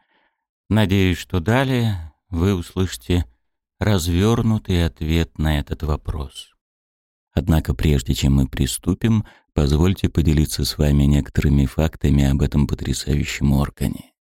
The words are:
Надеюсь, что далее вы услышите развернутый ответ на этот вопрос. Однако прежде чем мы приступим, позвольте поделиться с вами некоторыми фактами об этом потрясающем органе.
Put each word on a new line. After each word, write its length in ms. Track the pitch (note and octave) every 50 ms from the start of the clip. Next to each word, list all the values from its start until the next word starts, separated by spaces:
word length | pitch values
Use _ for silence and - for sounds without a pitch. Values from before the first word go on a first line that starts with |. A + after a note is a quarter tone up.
| _ _ _ _ _ _ _ _ _ _ _ _ _ -
Надеюсь, 500 | G2 A2 G#2+ F#2 G2 G2+ F#2+ F#2 F2 -
что 200 | - - - F#2
далее 720 | D#2+ G#2+ A#2 C3 C#3 C3 C3 B2 A#2 A2 G2 F2 E2 D#2 _ _ _ -
вы 240 | F2+ E2 E2+ G2 G2+
услышите 680 | F2 E2+ - - F2+ F#2 E2+ - - - - F2 F2+ - - _ _ _ _ _ _ _ _ _ -
развернутый 1040 | - G#2 G#2+ F#2 D#2+ F2+ E2+ F2 G2 A2 A#2 A#2+ A#2 A2+ A2 G#2 - - F#2+ F2 E2+
ответ 520 | D#2+ - - E2 D#2 D#2+ E2 E2 - _ -
на 200 | D2+ D#2 D2+ D2
этот 260 | C#2+ - - - -
вопрос. 640 | D2 D2+ C#2 - - - - C#2 C2+ - - - _ _ _ _ _ _ _ _ _ _ _ _ _ _ _ _ _
Однако 420 | - - C2+ - D#2+ D#2 - - -
прежде 400 | - - D#2 D2 C2+ - - C#2
чем 200 | - - C#2 C#2
мы 120 | C#2 C2+
приступим, 760 | - - - C#2 C2 - - - - F#2+ - - A2+ A2+ G#2+ - - - _ _ _ -
позвольте 560 | - D2 C2+ D2+ D2+ E2+ F#2+ F#2+ - - -
поделиться 560 | - E2+ C#2+ E2+ D2+ D2 D2+ - - - D2
с 120 | - - -
вами 260 | D2+ D2 C#2+ C#2+ C#2+
некоторыми 600 | C#2+ C#2+ C#2+ - - - - - C#2+ C#2+ C#2 C#2
фактами 600 | C2 - - D#2 D#2+ - - - D2 C#2 C#2+ C#2
об 160 | C2+ C#2 C#2+
этом 260 | D2 C2+ - D2 C#2+ -
потрясающем 840 | - - - C#2 C2 - - - D2+ C#2+ C2+ - - - C2+ C#2 C#2
органе. 580 | C#2 D2 C#2 - - - G1+ - - - _ _ _ _